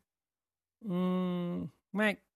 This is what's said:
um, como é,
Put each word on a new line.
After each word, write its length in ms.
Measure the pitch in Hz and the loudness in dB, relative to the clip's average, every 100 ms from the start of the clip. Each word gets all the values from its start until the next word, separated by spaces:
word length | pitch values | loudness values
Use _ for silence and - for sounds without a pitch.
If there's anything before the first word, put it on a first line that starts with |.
| _ _ _ _ _ _ _ _ | _ _ _ _ _ _ _ _
um, 840 | 220 180 180 185 180 180 175 180 175 - _ | -4 0 2 2 0 0 -2 -4 -6 -10 _
como 120 | 190 | 0
é, 160 | 214 185 _ | 0 0 _